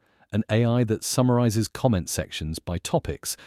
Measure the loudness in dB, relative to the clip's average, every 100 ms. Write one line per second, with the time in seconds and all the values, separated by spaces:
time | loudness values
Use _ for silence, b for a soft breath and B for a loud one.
0 | b b b -4 0 2 2 2 2 0
1 | -2 0 4 4 4 2 -2 -2 0 0
2 | 0 -6 -6 -6 -6 -6 -6 -6 -2 -4
3 | -2 -8 -8 -12